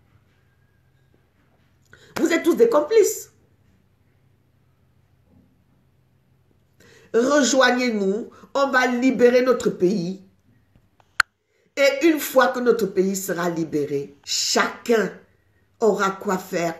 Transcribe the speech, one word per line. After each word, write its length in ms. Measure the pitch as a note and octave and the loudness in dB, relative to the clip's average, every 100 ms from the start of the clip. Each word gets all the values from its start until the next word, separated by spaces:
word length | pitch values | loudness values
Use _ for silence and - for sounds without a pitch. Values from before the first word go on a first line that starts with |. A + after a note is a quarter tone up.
| _ _ _ _ _ _ _ _ _ _ _ _ _ _ _ _ _ _ _ - - - | _ _ _ _ _ _ _ _ _ _ _ _ _ _ _ _ _ _ _ -20 -14 -4
Vous 140 | D#4 | -2
êtes 100 | E4 | 0
tous 120 | E4 | 0
des 160 | A3+ - | 2 2
complices. 640 | D4 D4 A4+ - - - _ _ _ _ _ _ _ _ _ _ _ _ _ _ _ _ _ _ _ _ _ _ _ _ _ _ _ _ _ _ _ _ _ _ _ _ _ _ | 2 2 2 2 -2 -14 _ _ _ _ _ _ _ _ _ _ _ _ _ _ _ _ _ _ _ _ _ _ _ _ _ _ _ _ _ _ _ _ _ _ _ _ _ _
Rejoignez-nous, 1160 | A3+ B3+ D4 A#3+ C4+ B3 B3 B3 G#3+ F#3+ G#3+ - - - | -2 2 2 2 4 4 2 -2 0 -2 -2 -8 -16 -8
on 160 | C#4 C#4 | -2 0
va 160 | B3+ B3 | 0 0
libérer 560 | A#3+ C4 A3+ B3 B3 | 0 0 4 4 4
notre 260 | B3+ A#3+ G3 | 2 0 -2
pays. 560 | - F3+ E3+ E3+ F#3+ - _ _ _ _ _ _ _ _ - - _ _ _ _ - | 0 0 0 -4 -10 -16 _ _ _ _ _ _ _ _ -6 -6 _ _ _ _ 0
Et 300 | C#4 - E4 | 0 2 0
une 140 | D4+ | 0
fois 280 | - B3+ B3 | 0 2 2
que 120 | B3+ | 2
notre 260 | B3 - F#3+ | 0 0 -2
pays 300 | F#3 F#3+ G3 | -2 -2 -4
sera 320 | - E3+ F3 | -6 -4 -4
libéré, 680 | E3 D#3 D3 C#3+ C#3+ C#3+ - | -4 -4 -4 -4 -6 -8 -14
chacun 840 | - - - D#4 C#4+ - - A3+ F#3 - _ _ _ _ _ _ | -8 -6 -2 -2 -4 -6 -2 0 0 -8 _ _ _ _ _ _
aura 300 | A3 F#3+ F#3+ | 0 0 -2
quoi 280 | F#3+ G3+ F#3 | -4 -6 -6
faire 360 | - F3 E3 E3 | -6 -6 -6 -4